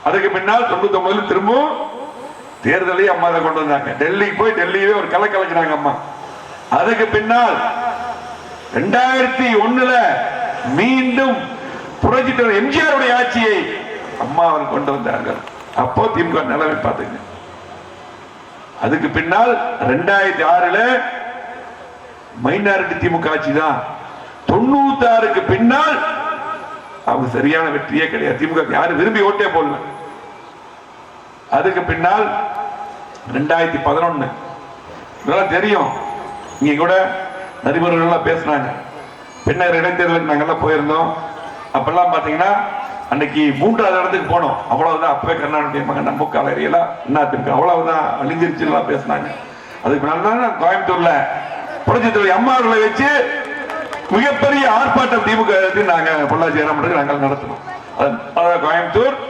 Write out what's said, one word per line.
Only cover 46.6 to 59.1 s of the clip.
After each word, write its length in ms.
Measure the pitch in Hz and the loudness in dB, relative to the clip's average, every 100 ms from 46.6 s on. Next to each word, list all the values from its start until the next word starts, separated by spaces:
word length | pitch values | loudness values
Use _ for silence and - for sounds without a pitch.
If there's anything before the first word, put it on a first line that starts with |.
| 151 - - - - | 0 2 0 -4 -2
அண்ணா 160 | 151 143 | 0 2
திமுக 220 | 135 127 139 | 0 0 2
அவ்வளவுதான் 460 | 170 165 165 156 147 - | 4 2 2 0 0 -2
அழிஞ்சிருச்சுலாம் 680 | 139 165 170 - 156 143 143 | -4 0 -2 0 0 0 0
பேசினாங்க. 380 | 139 - 147 147 - - - - - | -2 -2 -4 -4 -10 -14 -18 -18 -6
அதுக்கு 240 | - 143 143 | 0 0 0
மேலதான் 340 | 165 202 240 247 - | 0 2 2 0 2
கோயம்புத்தூர்ல 500 | 165 185 - 175 170 151 - - - - - - - | 2 2 0 2 4 2 0 -4 -6 -10 -10 -6 0
புரட்சித் 300 | 240 226 208 | 2 4 4
தலைவி 180 | 196 185 | 4 4
அம்மா 140 | 247 254 | 4 4
அவர்களை 240 | 226 220 214 | 4 4 2
வச்சு 220 | - 277 - 240 - - - - - - - - 196 | 2 2 2 0 -2 -6 -8 -8 -8 -8 -10 0 2
மிகப்பெரிய 500 | 285 277 277 277 262 220 | 2 2 2 4 4 4
ஆர்ப்பாட்டம் 480 | 269 262 262 233 202 | 4 2 2 2 2
திமுக 260 | 220 208 190 190 190 202 | 2 4 4 2 2 2
நாங்க 160 | 165 160 156 143 | 2 2 0 0
பொள்ளாச்சி 260 | 156 165 151 | 2 2 2
ஜெயராமனுக்கு 420 | 151 151 160 165 | 0 0 0 0
நாங்கள் 240 | 143 143 135 | 0 0 0
நடத்தினோம். 380 | 135 123 - - - - - | -2 -6 -12 -12 -14 -12 -2
அது, 120 | 143 117 - 170 | 0 0 -4 0
அதாவது 240 | 170 175 151 | 2 2 2
கோயம்புத்தூர் 500 | 170 175 196 254 | 0 2 2 2